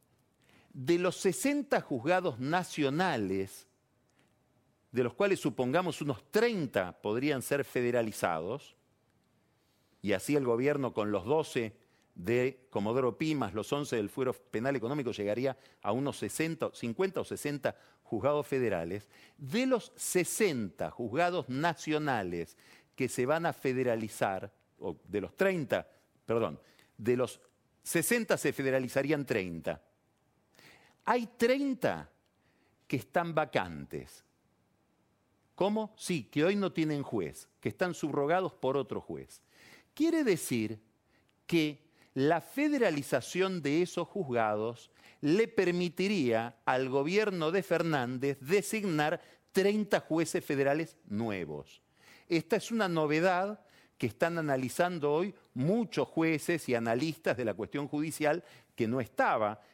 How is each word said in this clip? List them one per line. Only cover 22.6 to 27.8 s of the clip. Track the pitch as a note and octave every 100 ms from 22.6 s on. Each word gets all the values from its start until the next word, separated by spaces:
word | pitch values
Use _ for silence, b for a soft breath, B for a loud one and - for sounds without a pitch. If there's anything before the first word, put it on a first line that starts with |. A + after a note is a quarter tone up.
| B B B -
que | B2+
se | - B2+
van | D#3+
a | E3
federalizar, | - C3+ B2+ B2 A2+ A2 - A2 F#2+ G2+ _ _ _
o | F#2+ D#2
de | E2+ G2+
los | F#2 -
treinta, | F#3+ F3+ B2 G2 - b b _
perdón, | - A2+ G2+ C#2+ b b b -
de | A2 B2
los | B2 - _ _ _ _